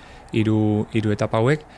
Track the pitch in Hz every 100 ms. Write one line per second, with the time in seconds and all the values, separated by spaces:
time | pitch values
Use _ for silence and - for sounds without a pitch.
0 | - - - 120 110 107 107 107 107 117
1 | 107 104 107 113 117 156 -